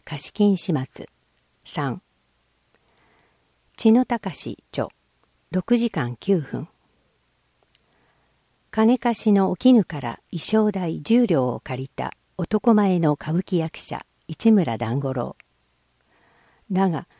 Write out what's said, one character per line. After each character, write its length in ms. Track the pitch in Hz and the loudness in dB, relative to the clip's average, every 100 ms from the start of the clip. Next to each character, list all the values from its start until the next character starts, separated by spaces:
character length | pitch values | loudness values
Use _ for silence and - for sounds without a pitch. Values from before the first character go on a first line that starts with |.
| - | -12
貸 260 | 147 - | -10 -8
金 240 | - 208 190 | 0 2 2
始 160 | - 151 135 | 0 -4 -4
末、 200 | - - _ _ _ _ _ - | -10 -18 _ _ _ _ _ -14
三。 340 | - 143 180 - _ _ _ _ _ _ _ _ _ _ _ _ _ _ _ _ - | -6 -6 -6 -12 _ _ _ _ _ _ _ _ _ _ _ _ _ _ _ _ -2
千 160 | 220 | 4
野 140 | 226 254 | 4 2
隆 500 | 233 190 156 - - _ | -4 -6 -8 -10 -12 _
著、 160 | - 101 - _ _ _ _ _ | -6 -6 -8 _ _ _ _ _
六 260 | 185 - 240 | -6 0 0
時 140 | 233 | 0
間 260 | - 123 120 | -2 -6 -4
九 240 | - 190 | 0 0
分。 280 | 139 120 165 _ _ _ _ _ _ _ _ _ _ _ _ _ _ _ _ _ _ _ _ | -2 -8 -10 _ _ _ _ _ _ _ _ _ _ _ _ _ _ _ _ _ _ _ _
金 280 | - 220 254 | 0 2 2
貸 220 | 247 226 | 0 -2
し 120 | - | 2
の 180 | 202 190 | 2 2
お 60 | 180 | 2
絹 260 | 247 247 | 4 6
か 160 | 190 151 | 4 -4
ら 220 | 127 - _ | -8 -10 _
衣 100 | 170 | -10
装 300 | - 220 214 | -2 0 2
代 300 | 196 180 160 | 0 -4 -6
十 260 | 147 233 240 | 0 2 4
両 220 | 160 127 | 2 2
を 100 | 123 | -2
借 260 | - 127 | -6 -8
り 40 | 135 | -8
た 240 | - 127 - _ - | -8 -10 -10 _ -10
男 380 | 175 214 - | -4 0 2
前 260 | 214 202 180 | 4 4 2
の 140 | 160 | 2
歌 180 | 147 - | 0 -2
舞 80 | 160 | -4
伎 160 | - 180 | -2 -2
役 220 | 160 - | -4 -8
者、 260 | - - - _ - | -12 -12 -12 _ -16
市 240 | 165 226 | -2 4
村 240 | 214 156 110 | 4 4 -2
團 240 | 110 123 | -4 -4
五 140 | 139 | -4
郎。 220 | 127 127 - _ _ _ _ _ _ _ _ _ _ _ _ - | -4 -6 -10 _ _ _ _ _ _ _ _ _ _ _ _ -4
だ 200 | 185 190 | 0 0
が、 180 | 156 - _ | 0 -6 _